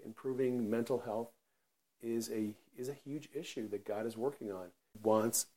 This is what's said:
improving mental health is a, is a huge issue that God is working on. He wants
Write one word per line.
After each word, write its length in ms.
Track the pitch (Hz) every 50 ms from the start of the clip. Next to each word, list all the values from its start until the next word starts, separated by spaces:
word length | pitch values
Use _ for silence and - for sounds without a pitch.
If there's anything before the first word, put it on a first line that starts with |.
| -
improving 680 | 117 110 - - 135 131 123 135 127 123 123 117 104
mental 320 | 110 117 120 - 135 120
health 280 | 117 117 104 110 117 117 - _ _ _ _ _ _ _ _ _ _ _ _ _
is 280 | - 117 113 117 113 -
a, 240 | 117 110 110 107 104 - - _ _
is 140 | - 127 127
a 80 | 143 139 -
huge 240 | 139 139 151 143 - -
issue 360 | 143 170 - - - 113 104
that 160 | 104 101 101
God 200 | - 104 104 113
is 120 | 117 110 110
working 340 | 117 131 - - 117 107
on. 200 | 98 92 90 90 - _ _ _
He 80 | - 104
wants 440 | 104 110 110 110 107 117 113 - - - _